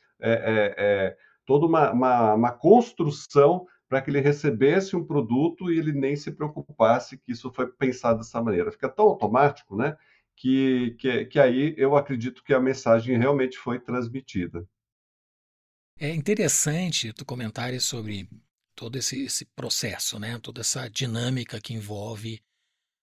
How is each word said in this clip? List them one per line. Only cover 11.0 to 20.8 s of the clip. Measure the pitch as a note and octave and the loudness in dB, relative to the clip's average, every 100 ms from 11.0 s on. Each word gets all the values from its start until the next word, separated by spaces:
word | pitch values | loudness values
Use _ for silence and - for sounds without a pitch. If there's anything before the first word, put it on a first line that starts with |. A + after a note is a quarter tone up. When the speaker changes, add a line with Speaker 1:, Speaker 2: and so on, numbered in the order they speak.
| C3 A#2+ - | -4 -4 -2
Speaker 1:
que | D3 | 4
aí | C3 B2+ D3 D3+ | 4 4 -2 0
eu | C3+ C#3+ | 2 2
acredito | C#3+ B2+ B2 - | 0 -6 -8 -8
que | - | 0
a | C3 | 2
mensagem | C3 B2+ A#2+ A2+ A#2 A#2 | 2 0 2 2 2 2
realmente | C3 C#3+ C3 - | 2 2 0 -4
foi | B2+ B2 | -8 -8
transmitida. | - B2 A#2 C3 - G2 F2 E2+ F2+ _ _ _ _ _ _ _ _ _ _ _ _ - | -6 -6 -6 -8 -8 -6 -6 -8 -14 _ _ _ _ _ _ _ _ _ _ _ _ -10
Speaker 2:
É | D3+ | -6
interessante | D#3+ C#3+ G#3+ D#3+ - D3+ D#3+ F3+ - A2+ | -4 -2 0 2 2 0 -2 -2 -4 -6
tu | - C#3 | -10 -12
comentares | B2 A2+ A#2+ B2 B2+ | -8 -8 -8 -6 -4
sobre | - B2 G#2+ G2+ F#2 - _ _ _ | -4 -6 -8 -10 -12 -18 _ _ _
todo | - A#2 B2+ | -16 -12 -6
esse, | - B2+ | -6 -6
esse | C4+ - | -6 -8
processo, | - - B2 - A2+ F2+ - G#2 | -10 -10 -6 -6 -6 -6 -8 -8
né, | G#2+ A#2+ | -10 -10
toda | A2+ A2 | -12 -8
essa | A2 B2+ | -6 -6